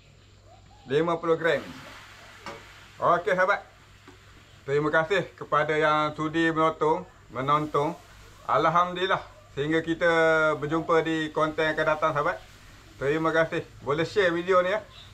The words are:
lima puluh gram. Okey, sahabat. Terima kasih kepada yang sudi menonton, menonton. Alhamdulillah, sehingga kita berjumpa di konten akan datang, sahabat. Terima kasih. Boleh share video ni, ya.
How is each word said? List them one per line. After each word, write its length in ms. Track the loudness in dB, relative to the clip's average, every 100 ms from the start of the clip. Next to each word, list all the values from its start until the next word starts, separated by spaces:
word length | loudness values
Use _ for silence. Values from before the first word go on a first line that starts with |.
| -20 -20 -20 -20 -20 -20 -20 -20 -4
lima 240 | 0 0 -2
puluh 240 | 0 0
gram. 240 | 2 -2 -4 -16 -18 -20 -20 -20 -20 -20 -16 -16 -18 -20 -20 -4
Okey, 320 | 0 0 0
sahabat. 320 | 0 0 0 -6 -20 -20 -20 -20 -20 -20 -20 -20 -14 -2
Terima 240 | 0 2
kasih 320 | 2 2 0 -2 -8
kepada 400 | -2 0 2 2
yang 320 | 2 2 0 -2
sudi 320 | -4 0 0
menonton, 560 | 2 0 2 0 0 -4 -18 -14
menonton. 640 | -6 0 0 0 0 -2 -4 -14 -20 -20 -14
Alhamdulillah, 800 | -2 0 2 2 0 0 -2 -2 -4 -20 -14 -6
sehingga 240 | -2 0
kita 320 | 0 0 2 4 4 4 2 0
berjumpa 400 | -2 -4 0 0
di 320 | 2 -2 -4
konten 400 | -2 -2 0 -2
akan 140 | 0 0 0
datang, 160 | 0
sahabat. 240 | 0 -2 -4 -10 -20 -20 -20 -20 -6
Terima 320 | -2 0 0
kasih. 320 | 2 0 -2 -8 -10
Boleh 240 | -4 -2
share 320 | -2 0 0 0
video 240 | 0 2
ni, 160 | 2 -2
ya. 80 | -6 -18 -20